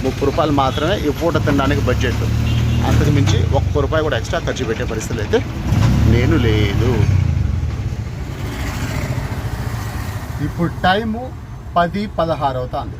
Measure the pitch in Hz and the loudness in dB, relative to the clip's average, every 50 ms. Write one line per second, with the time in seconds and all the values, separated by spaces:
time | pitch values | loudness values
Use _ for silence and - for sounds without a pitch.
0 | - 131 127 - 143 147 131 175 156 156 147 139 135 131 117 139 147 165 202 208 | 0 -2 0 2 0 0 2 2 2 2 2 2 2 2 0 0 0 0 0 0
1 | - 147 139 - 156 170 160 156 151 156 143 139 135 139 143 143 135 123 127 - | 0 -2 -2 0 -2 0 0 2 2 2 2 2 2 2 2 2 2 2 2 2
2 | - - 160 - - 110 - - - - - - - - - - - 123 131 - | 2 0 0 0 0 0 0 0 0 2 2 2 2 2 2 2 2 4 4 4
3 | 156 147 147 139 139 - - - - - - 139 - - - 151 139 131 156 160 | 4 4 4 4 4 4 4 2 2 2 2 2 0 2 0 0 0 2 0 0
4 | 156 156 131 113 - - - 170 151 147 123 - 127 113 113 101 123 113 117 110 | 0 0 -2 -2 -2 -2 -2 -2 -2 -2 -4 -2 -2 -2 -2 -2 -2 -4 -4 -4
5 | 107 - - 113 104 - 214 240 - - - - - - - - - - - - | -4 -4 -4 -4 -2 0 0 0 0 -2 -6 -4 -2 0 2 4 4 4 4 4
6 | - - 110 120 123 143 165 147 117 113 107 107 104 104 - 107 113 123 - - | 6 6 6 6 4 4 4 4 4 4 4 4 2 2 2 2 2 2 4 2
7 | - - - - - - - - - - - - - - - - - - - - | 2 4 4 2 2 2 0 0 0 0 -2 -2 -2 -4 -4 -4 -4 -6 -6 -6
8 | - - - - - - - - - - - - - - - - - - - - | -8 -8 -8 -8 -8 -10 -8 -8 -8 -8 -6 -6 -6 -6 -4 -4 -6 -4 -4 -4
9 | - - - - - - - - - - - - - - - - - - - - | -4 -2 -4 -4 -4 -4 -6 -6 -4 -6 -6 -4 -6 -6 -6 -6 -6 -6 -6 -6
10 | - - - - - - - - - 147 - - 175 165 - - - 180 190 208 | -6 -6 -6 -8 -8 -8 -6 -4 -4 -4 -2 -2 -2 -2 -2 2 2 2 4 2
11 | 233 220 214 226 254 262 - - - - - - - - - 175 170 175 165 202 | 0 -2 -4 -4 -6 -8 -10 -12 -12 -14 -14 -12 -12 -2 0 2 2 2 0 -4
12 | 208 208 - - 165 160 156 135 151 139 127 127 127 123 - 143 123 113 117 - | -6 -4 -2 -2 -2 -2 -2 -2 -2 -2 -2 -2 -6 -4 -6 -6 -6 -8 -10 -12